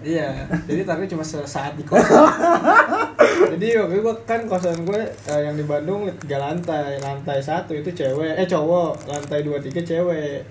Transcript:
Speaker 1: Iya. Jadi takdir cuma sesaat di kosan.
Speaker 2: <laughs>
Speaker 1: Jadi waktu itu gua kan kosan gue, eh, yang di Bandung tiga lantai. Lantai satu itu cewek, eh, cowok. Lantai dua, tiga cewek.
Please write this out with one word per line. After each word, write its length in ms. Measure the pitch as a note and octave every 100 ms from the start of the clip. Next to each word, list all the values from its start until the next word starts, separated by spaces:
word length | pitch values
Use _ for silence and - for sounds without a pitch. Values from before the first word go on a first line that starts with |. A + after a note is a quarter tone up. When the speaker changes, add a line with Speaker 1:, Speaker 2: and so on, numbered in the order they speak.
Speaker 1:
Iya. 280 | C#3 E3 C#3+ C3+ C#3 F3
Jadi 180 | - A#2+
takdir 240 | C3 - F#3+
cuma 120 | E3
sesaat 540 | D#3 D3+ C#3+ D3 C#3+ D3
di 80 |
kosan. 240 | - G#3+ - - D#4 - E4+ E4+ C#4+ G#4+
Speaker 2:
<laughs> 720 | - G#4 A4+ - - E4+ F#4+
Speaker 1:
Jadi 140 | E3 A3 A3+
waktu 180 | F3+
itu 80 | F#3+
gua 140 | A3+ A3
kan 180 | - A3+ A3+
kosan 300 | F#3 F3 E3
gue, 160 | E3+ G#3 A3 - -
eh, 140 | D3
yang 100 | D3
di 100 | D3+
Bandung 420 | D3 D3 D#3 G3+ G3 E3+
tiga 200 | D3 C#3
lantai. 580 | C#3+ E3+ E3+ D3+ C#3+ C#3
Lantai 420 | C#3 C#3 D3 C#3
satu 320 | C#3 E3+ F3+
itu 160 | D3+ D#3
cewek, 420 | E3+ C3+ C#3 D#3+
eh, 140 | D#3+ F3+
cowok. 580 | E3+ D#3 F3+ E3 B2+ C3+
Lantai 340 | C#3+ C#3+ D3
dua, 160 | D3 C#3+
tiga 220 | C3+ E3+
cewek. 640 | E3+ E3 F3+ D#3+ D3 C#3 -